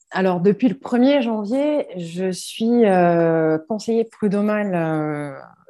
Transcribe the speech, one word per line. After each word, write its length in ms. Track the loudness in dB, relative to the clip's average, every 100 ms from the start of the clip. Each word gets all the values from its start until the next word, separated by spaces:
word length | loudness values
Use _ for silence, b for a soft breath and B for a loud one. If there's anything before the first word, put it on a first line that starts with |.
| _
Alors, 300 | -2 0 2
depuis 280 | 2 2 0
le 80 | -2
premier 460 | -4 2 4 4
janvier, 640 | 0 -4 -4 -2 0 -2 -4 -10
je 340 | -10 -6 -6
suis, 540 | -6 -10 -4 0 4 4
euh, 720 | 4 4 4 2 2 2 0 -4
conseiller 360 | -8 -2 -2
prud'homal, 720 | -2 -2 -2 0 0 -2 -2 -2
euh, 580 | -2 -2 -4 -6 -8 -12 -18 _